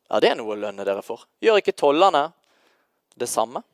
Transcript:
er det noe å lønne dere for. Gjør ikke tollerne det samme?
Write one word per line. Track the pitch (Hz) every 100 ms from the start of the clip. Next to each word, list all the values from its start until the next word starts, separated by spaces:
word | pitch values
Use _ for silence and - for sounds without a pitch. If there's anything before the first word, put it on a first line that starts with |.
| _
er | 107
det | 220 190
noe | 110
å | 104
lønne | 104 98 98
dere | 98 -
for. | 117 _ _
Gjør | 214 208
ikke | - -
tollerne | 143 151 196 151 160 - _ _ _ _ _ _ _ _
det | 120
samme? | - 113 156 -